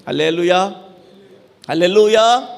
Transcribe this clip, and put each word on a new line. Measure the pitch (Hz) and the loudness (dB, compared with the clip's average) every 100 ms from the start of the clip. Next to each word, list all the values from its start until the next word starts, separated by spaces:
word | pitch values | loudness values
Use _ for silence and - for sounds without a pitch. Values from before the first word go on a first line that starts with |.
| - | -10
హల్లెలూయా, | 143 156 170 175 180 196 - - - - - - - _ _ - | -4 -2 -2 0 0 -2 -8 -20 -20 -20 -20 -20 -20 _ _ -8
హల్లెలూయా, | 156 175 202 214 220 226 247 - | -2 2 2 4 4 2 0 -4